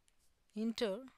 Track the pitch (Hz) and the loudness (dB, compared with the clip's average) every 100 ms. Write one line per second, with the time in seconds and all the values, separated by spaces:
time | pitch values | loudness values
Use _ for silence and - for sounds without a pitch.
0 | _ _ - _ _ 214 226 220 226 196 | _ _ -20 _ _ -2 0 2 2 0
1 | 262 | -4